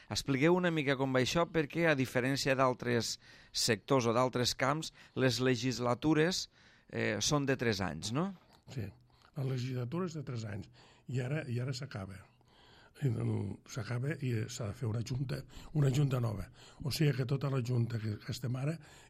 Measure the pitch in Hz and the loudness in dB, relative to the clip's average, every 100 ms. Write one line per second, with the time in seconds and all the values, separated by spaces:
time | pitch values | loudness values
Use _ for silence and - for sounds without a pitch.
0 | - 107 - 131 156 180 180 160 139 131 | -6 -4 -2 4 4 4 4 2 0 0
1 | 135 127 120 170 170 165 143 156 165 147 | 2 2 2 2 2 0 0 2 2 4
2 | 127 131 127 139 143 131 131 127 120 120 | 2 0 0 0 2 4 2 2 0 2
3 | 110 - - - - - - 104 - 135 | 0 -6 -12 -20 -8 -2 2 0 4 4
4 | 117 113 127 123 120 - 131 151 160 - | 6 4 2 2 0 0 0 0 -6 -12
5 | - - 131 113 127 123 127 117 120 123 | -8 2 2 4 2 2 0 0 0 2
6 | 151 151 160 185 - _ - - - 113 | 2 4 4 0 -6 _ -20 -20 -10 -2
7 | 113 104 107 147 139 131 120 98 92 76 | 0 0 2 2 2 2 0 0 -2 -4
8 | 101 123 190 185 _ _ - 120 98 - | -4 -2 -2 -6 _ _ -12 -10 -10 -12
9 | _ _ - - 131 131 123 127 123 165 | _ _ -14 -6 -4 -4 -4 -4 -4 -4
10 | 185 156 131 120 110 101 92 - - - | -4 -6 -8 -6 -6 -8 -10 -18 -20 -18
11 | - 123 123 156 127 120 127 131 123 104 | -6 -4 -2 -4 -4 -4 -4 -6 -8 -8
12 | 95 95 - _ _ _ - - - - | -10 -12 -20 _ _ _ -20 -20 -20 -4
13 | 139 113 120 107 101 - - - 110 120 | -2 0 -2 -2 -4 -8 -10 -10 -6 -4
14 | 135 165 131 113 113 - 107 - 117 110 | -4 -4 -2 -2 -4 -6 -8 -4 -4 -2
15 | 110 123 143 135 - - - 151 139 120 | -4 -4 -4 -6 -8 -16 -4 2 2 4
16 | 139 127 117 98 - - - - 139 - | 2 2 -2 -4 -8 -14 -20 -8 -6 2
17 | 147 123 127 139 143 135 120 123 120 117 | 2 2 0 -2 0 -2 0 0 0 -2
18 | 110 131 - - 123 127 143 165 - - | -4 -6 -6 -6 -4 -4 -4 -4 -10 -20